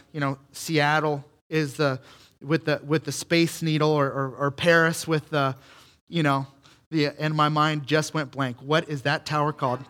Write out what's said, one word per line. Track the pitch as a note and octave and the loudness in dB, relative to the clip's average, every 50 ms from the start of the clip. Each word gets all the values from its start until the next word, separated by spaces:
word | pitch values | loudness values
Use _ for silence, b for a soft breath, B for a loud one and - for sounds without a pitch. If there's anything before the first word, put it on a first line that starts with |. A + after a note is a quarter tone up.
| - _ - | -20 _ -8
you | D3+ | -4
know, | C#3+ C3+ C#3 - - _ | -4 -4 -4 -6 -10 _
Seattle | - - - - E3 D3 C#3+ D3 D3+ D#3 D#3 D#3 D3 C#3 C3+ - _ _ _ - | -16 -14 -8 -2 2 2 4 4 2 2 2 0 -2 -4 -6 -14 _ _ _ -4
is | D#3+ D#3 D3+ C#3 B2 | -2 0 0 -2 0
the, | - D3+ C#3 C3 B2+ b b b b b b b _ | 0 0 0 0 -2 b b b b b b b _
with | - C#3 D#3+ D#3 - | -4 -2 -2 0 0
the, | D#3 C#3+ - - | 0 -2 -2 0
with | C#3+ D#3 D#3 - | -2 -2 -2 -2
the | C#3+ | -4
Space | C#3 - - - E3+ E3+ E3 E3 - - E3 | -8 -8 -4 0 2 2 2 2 0 -4 -2
Needle | D#3+ D#3 D3+ D3+ D#3 | 0 2 2 2 2
or, | D#3 D3 C#3 | 4 2 2
or, | C#3 A#2 C#3 C3+ C3 A#2+ A#2+ | 0 0 -4 -6 -6 -4 -2
or | C#3+ C#3+ | -4 -4
Paris | C3+ - E3 E3+ E3+ E3 E3 E3 E3 - - D#3+ | -2 0 2 4 6 6 4 4 0 -2 -2 -2
with | D#3+ D3+ - - | -2 -2 -2 -2
the, | D#3 D3 C#3 C3+ C3 b b b b b b b b b b _ | -2 0 0 0 -2 b b b b b b b b b b _
you | E3 E3+ | -4 0
know, | D3+ C#3+ C#3 C#3 C3+ - - _ b b b b b _ | 2 2 2 0 -2 -6 -14 _ b b b b b _
the, | D#3+ D#3 D3 C#3+ | -2 0 0 0
and | - - D3+ D#3 D#3 | -2 -4 -4 -2 2
my | D3+ D3 D3+ | 2 2 2
mind | D#3 D3+ D3+ D#3 D#3 D3+ C3+ A#2+ | 4 2 2 2 2 -2 -2 0
just | D3 D#3 D3 - - | 0 0 0 0 -4
went | D#3 C#3+ B2+ | -6 -6 -6
blank. | - C3 C3+ B2+ A#2+ - | -4 -4 -4 -4 -4 -8
What | B2+ C#3 D3+ E3 E3+ D#3+ | -4 0 0 0 0 -2
is | D3+ C3+ | -8 -4
that | A#2 C#3+ D3+ D#3 - | -2 -2 -2 -2 -4
tower | - D3+ D3+ D3 D3+ | -4 -2 0 0 0
called? | D3 - C#3+ B2+ B2 B2+ C3+ | -2 -2 -2 -2 -2 -4 -6